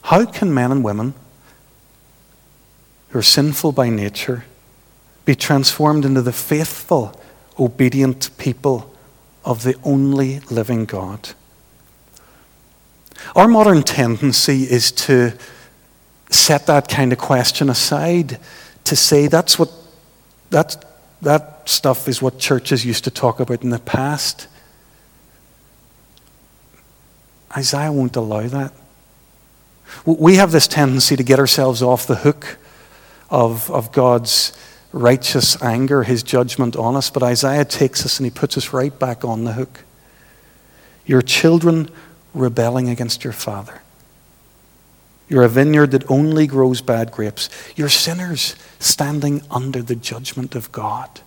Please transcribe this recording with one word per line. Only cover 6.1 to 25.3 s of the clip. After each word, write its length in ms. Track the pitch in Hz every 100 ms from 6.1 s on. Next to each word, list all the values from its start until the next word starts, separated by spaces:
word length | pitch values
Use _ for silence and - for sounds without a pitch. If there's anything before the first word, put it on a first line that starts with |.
| 131
the 100 | 123
faithful, 880 | 117 - 151 160 - - 160 107 - - - _ -
obedient 800 | 127 120 127 135 135 127 - -
people 560 | 139 120 143 123 - - - _ _ _
of 180 | - 117
the 140 | 120 127
only 560 | 156 139 139 139 135 139 -
living 360 | 117 110 117 110
God? 440 | 98 92 104 - - _ _ _ _ _ _ _ _ _ _ _ _ _ _ _ _ _ - - -
Our 100 | 208
modern 380 | 220 214 165
tendency 800 | - - 120 113 143 123 - 135
is 260 | 131 127 -
to 420 | - - 131 120 - - - - _ _ _ _ _ _
set 360 | - - 143 -
that 220 | 147 -
kind 240 | 147 131
of 60 | 123
question 520 | - 131 120 - 139
aside, 680 | 123 - 143 160 175 143 120 - - - -
to 140 | - 151
say 320 | - 147 147
that's 280 | 160 170 -
what, 140 | 165 - - _ _ _ _ _ _
that, 340 | - 165 - - - _ _
that 460 | 147 151 - - -
stuff 400 | - 139 127 -
is 120 | 123
what 200 | 131 -
churches 440 | - 131 - 135
used 200 | 120 110
to 60 | -
talk 260 | - 127 -
about 240 | 127 120
in 80 | 127
the 80 | 120
past. 720 | - 127 135 147 - - - _ _ _ _ _ _ _ _